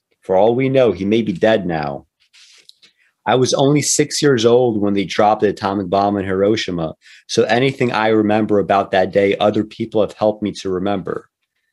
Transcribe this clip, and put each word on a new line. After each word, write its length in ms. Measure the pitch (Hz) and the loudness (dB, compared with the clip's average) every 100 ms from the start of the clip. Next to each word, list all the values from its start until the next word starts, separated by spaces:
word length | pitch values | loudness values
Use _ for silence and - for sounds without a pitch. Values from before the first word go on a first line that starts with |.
| _ _ | _ _
For 140 | - 95 | -2 2
all 180 | 107 123 | 2 2
we 140 | 131 | 0
know, 220 | 135 117 | 2 2
he 100 | 90 98 | 0 0
may 160 | 113 | 0
be 120 | 107 | -2
dead 320 | 85 110 110 90 | 0 2 2 0
now. 400 | 80 73 71 - _ _ _ - _ _ _ _ _ _ _ - | -4 -4 -8 -14 _ _ _ -20 _ _ _ _ _ _ _ -2
I 100 | 127 | 0
was 180 | 120 | 2
only 280 | - 139 147 | 2 2 2
six 400 | 135 - 151 - | 0 -2 -2 0
years 240 | 147 123 117 | 0 2 4
old 360 | 120 123 107 | 4 2 0
when 120 | 101 | -2
they 120 | 98 87 | -2 -4
dropped 360 | - 104 107 | 0 2 2
the 80 | 104 | 0
atomic 400 | 90 98 101 90 | -2 -4 -4 -2
bomb 280 | 95 101 101 | 0 0 -2
in 80 | 98 | -2
Hiroshima, 680 | 95 101 110 - 87 80 - - - - | 0 0 0 -2 -6 -6 -10 -20 -20 -6
so 160 | - | -2
anything 480 | 123 117 135 131 123 | 0 2 0 0 -2
I 160 | 107 110 | 0 2
remember 500 | 110 104 107 107 104 | 2 2 0 2 0
about 320 | 87 98 95 | 2 0 2
that 200 | 95 95 | 0 0
day, 260 | 101 101 98 | 0 0 2
other 260 | 104 107 | 0 0
people 380 | 107 - 110 110 | -4 -6 -4 -2
have 120 | 95 | -2
helped 300 | - 107 107 | 0 -2 -2
me 80 | 101 | -6
to 160 | 87 95 | -6 -6
remember. 600 | 92 98 98 82 - - _ _ _ _ | -4 -4 -4 -6 -10 -12 _ _ _ _